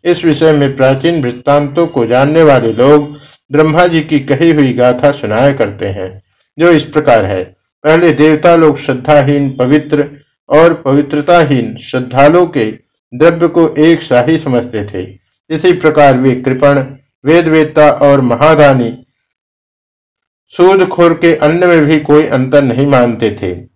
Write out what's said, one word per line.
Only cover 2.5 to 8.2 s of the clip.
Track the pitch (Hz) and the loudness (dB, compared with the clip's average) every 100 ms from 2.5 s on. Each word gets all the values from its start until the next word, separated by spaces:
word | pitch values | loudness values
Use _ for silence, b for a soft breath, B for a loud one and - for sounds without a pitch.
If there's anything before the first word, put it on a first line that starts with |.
| 131 113 | 2 0
लोग | 110 131 151 147 147 B B _ | 0 2 2 0 -14 B B _
ब्रह्मा | 147 156 156 180 | -2 0 0 0
जी | 165 | 0
की | 151 147 | -2 -4
कही | 135 - 165 | -2 0 0
हुई | 151 135 | 2 0
गाथा | 120 123 123 147 | 2 0 2 -2
सुनाया | 143 113 107 139 | -2 -6 0 0
करते | 139 104 101 101 | 0 -6 -6 -10
हैं, | 98 92 - _ _ _ - | -8 -12 -14 _ _ _ -2
जो | 170 | 0
इस | 160 | 0
प्रकार | - 151 143 113 | 0 -4 0 0
है। | 98 95 92 _ _ _ | 0 -6 -8 _ _ _
पहले | 151 165 175 | 0 2 2
देवता | 135 | 2